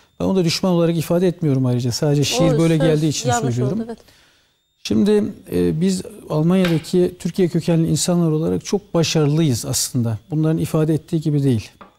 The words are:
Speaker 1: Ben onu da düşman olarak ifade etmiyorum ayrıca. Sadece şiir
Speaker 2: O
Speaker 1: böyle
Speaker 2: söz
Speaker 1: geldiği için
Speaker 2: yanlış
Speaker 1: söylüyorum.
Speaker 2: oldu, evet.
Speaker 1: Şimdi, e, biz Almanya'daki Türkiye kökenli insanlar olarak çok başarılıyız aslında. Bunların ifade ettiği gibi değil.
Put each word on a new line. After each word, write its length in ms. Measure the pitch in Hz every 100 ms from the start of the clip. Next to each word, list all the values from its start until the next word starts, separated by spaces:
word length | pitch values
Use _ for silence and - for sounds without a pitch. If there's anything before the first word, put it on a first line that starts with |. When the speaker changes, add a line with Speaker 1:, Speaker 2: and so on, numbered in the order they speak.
| _ -
Speaker 1:
Ben 40 |
onu 120 | 175 190
da 80 |
düşman 280 | 165 - 190
olarak 240 | 175 170 170
ifade 320 | - 175 185
etmiyorum 380 | 170 156 131 127
ayrıca. 260 | 123 123
Sadece 320 | 113 151 147
şiir 280 | 135 - -
Speaker 2:
O 60 | 151
Speaker 1:
böyle 200 | 165 160
Speaker 2:
söz 80 | 160
Speaker 1:
geldiği 220 | 151 156
için 200 | 135 -
Speaker 2:
yanlış 260 | 240 131
Speaker 1:
söylüyorum. 240 | 120 127 214
Speaker 2:
oldu, 60 | 226
evet. 100 | 226 - _ _ _ _ _ _ _
Speaker 1:
Şimdi, 420 | - 214 208 208 214 - -
e, 280 | 175 - 156
biz 220 | 185 185 - - -
Almanya'daki 840 | 156 165 190 180 160 - 180 180 -
Türkiye 300 | 175 180 175
kökenli 400 | 170 170 165 165
insanlar 420 | 156 - 175 165
olarak 340 | 156 170 180
çok 300 | - 202 -
başarılıyız 680 | - - 170 147 151 165 117
aslında. 540 | 139 123 - 127 117 110 -
Bunların 280 | 156 156 165
ifade 360 | 160 160 156
ettiği 260 | 151 - 170
gibi 220 | 151 147
değil. 260 | 139 113 - - -